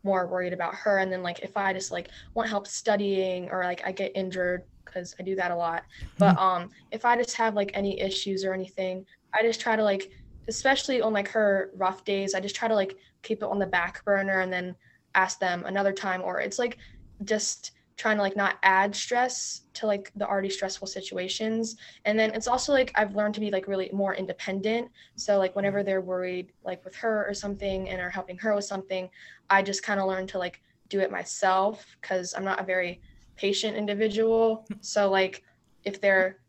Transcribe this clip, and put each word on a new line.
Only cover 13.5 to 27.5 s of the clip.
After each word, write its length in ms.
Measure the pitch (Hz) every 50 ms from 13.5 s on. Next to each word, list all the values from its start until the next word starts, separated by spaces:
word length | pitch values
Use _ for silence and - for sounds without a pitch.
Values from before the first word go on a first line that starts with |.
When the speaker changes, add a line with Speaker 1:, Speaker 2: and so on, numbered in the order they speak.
| 190 202
Speaker 1:
the 80 | 190
back 380 | 180 185 175 170 175 - - -
burner 340 | 208 202 196 196 196 190 185
and 140 | 185 185 185
then 220 | 180 180 180 180 _ _ - _ _ _ _ -
ask 240 | 190 185 185 - -
them 260 | 190 180 175 175 -
another 260 | - 190 196 196 196
time. 300 | 196 196 - 190 185 185
Or 180 | 185 185 180 -
it's, 200 | - - 208 -
like, 180 | 240 240 - - - - - - - - - - 208
just 460 | 196 220 208 - - - - - - _ _ _ _ _
trying 220 | - - 220 214
to, 60 | 208 202
like, 120 | 196 196
not 220 | 202 196 196 - - -
add 320 | 190 190 190 196 208 202
stress 680 | - - - 247 240 247 254 254 - - - - - _ _ _
to, 100 | - -
like, 260 | 214 202 202 196 - _
the 120 | 208 202
already 220 | - 202 196 190 196
stressful 380 | 190 - 196 190 190 - 196
situations. 880 | 190 - 190 190 - 196 185 180 185 - - 220 220 226 226 226 220 226 - - - - - _
And 120 | 208 214
then 160 | 220 220 214 214
it's 140 | 226 220
also, 260 | 247 240 254 - - 285
like, 180 | 262 262 254 -
I've 200 | 208 214 202 196
learned 200 | 208 208 208 208
to 40 | 214
be, 120 | 214 208
like, 160 | 196 190 190
really 220 | 196 196 190 185 - 190
more 220 | 196 196 196 185
independent. 720 | - 190 185 180 - - 202 190 196 190 220 226 233 240 - _ - - _ _
So, 220 | - - - 202
like, 180 | 196 190 185 185
whenever 280 | 202 196 196 196 202 196
they're 180 | 196 190 190
worried, 520 | 185 180 185 180 185 180 180 180 180 - _ _ -
like, 200 | 185 185 175 _
with 120 | 185 -
her 300 | - - 226 220 214 -
or 80 | - 202
something 520 | 202 - 202